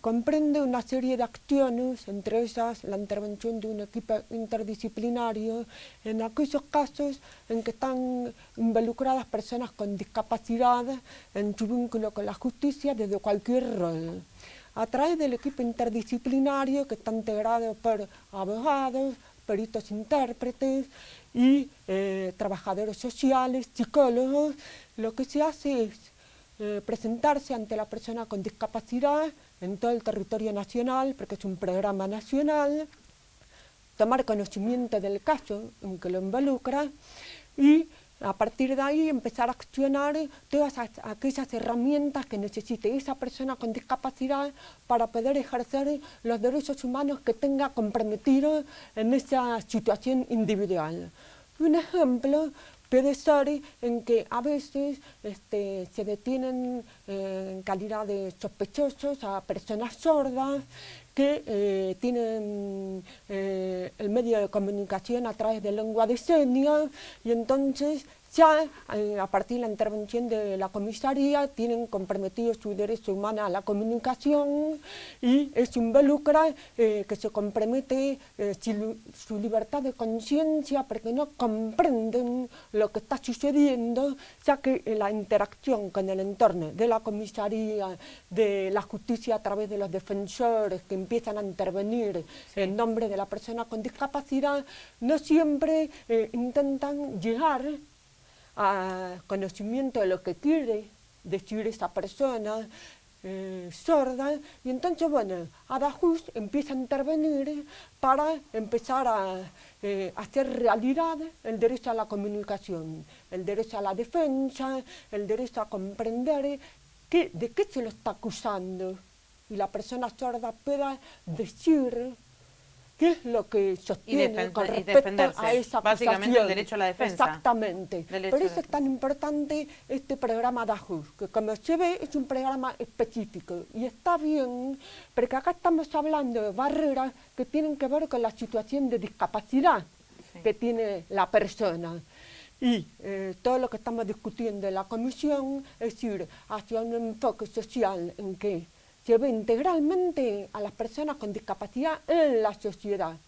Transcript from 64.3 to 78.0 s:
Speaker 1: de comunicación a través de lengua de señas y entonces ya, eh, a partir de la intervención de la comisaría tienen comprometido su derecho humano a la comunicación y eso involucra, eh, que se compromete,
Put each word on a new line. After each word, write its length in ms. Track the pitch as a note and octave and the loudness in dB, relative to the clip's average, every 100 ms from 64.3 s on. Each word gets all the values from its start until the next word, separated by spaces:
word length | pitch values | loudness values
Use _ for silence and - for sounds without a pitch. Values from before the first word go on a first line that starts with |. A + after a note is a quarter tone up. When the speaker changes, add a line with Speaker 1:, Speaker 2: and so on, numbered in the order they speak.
| A3 | 2
Speaker 1:
de 80 | G3+ | 2
comunicación 800 | G#3 G3 G3+ G3 F#3+ - A#3+ A#3+ | 0 0 -2 -2 -4 -2 -2 -2
a 60 | |
través 280 | G#3+ A3 A3 | -2 -2 0
de 80 | G3+ | -2
lengua 340 | G#3 A3 A3 A3+ | -2 0 2 2
de 80 | A#3+ | 2
señas 720 | - E4 C4+ B3+ C#4+ D4+ D4+ - - - | 6 6 6 6 6 4 2 -4 -18 -10
y 80 | A3+ | -2
entonces 720 | A#3 A3+ C4+ C#4 C4 C#4+ D4+ - - - | 0 2 2 2 0 0 -2 -6 -20 -4
ya, 320 | - D#4+ D#4 D#4 - - | 8 8 8 2 -6 -6
eh, 240 | G#3 G#3 G#3 | -4 -2 -2
a 80 | F#3+ | 0
partir 300 | G3 G3+ A#3+ | 0 0 -2
de 60 | |
la 60 | A#3 | -2
intervención 560 | G#3 G#3+ G#3+ G3+ A#3 A#3+ | 0 -2 -2 -4 -4 0
de 280 | A3 G#3 F#3+ | -2 0 -2
la 120 | F#3+ | -2
comisaría 800 | G#3+ G3+ G#3+ C4+ C4+ C#4 C#4+ C#4 | -2 -4 -2 0 2 4 2 0
tienen 400 | C#4 A#3 A#3 A#3 | -2 -2 0 -2
comprometido 640 | G3+ F#3+ G3 F#3+ F#3+ A#3 | -4 -2 -2 -4 -2 -2
su 200 | A3+ G#3 G3+ | -2 -4 -2
derecho 360 | G#3 A3+ - | -2 -2 -4
humano 320 | G3 G3+ A3 | -2 -2 -2
a 40 | G#3 | -2
la 140 | F#3 | -2
comunicación 1160 | G3+ G3+ A3 A#3 B3+ B3+ C#4+ D4 C#4+ D4 D4+ D4+ - - - - | 0 -2 0 0 -2 0 2 2 2 0 -2 -4 -10 -16 -16 -2
y 300 | B3 C4+ C#4+ | 4 4 4
eso 280 | A#3 B3 B3 | 0 0 2
involucra, 720 | A3+ C4+ C#4+ D4 D4+ D4+ D#4+ C#4 - - | 4 6 6 6 6 6 4 0 -10 2
eh, 260 | A3+ G#3 G3 | 2 2 -2
que 80 | G3+ | -4
se 140 | G#3+ | -4
compromete, 880 | G#3 G3+ G#3 G#3+ C4 C4+ C4 | -2 -2 0 0 0 0 0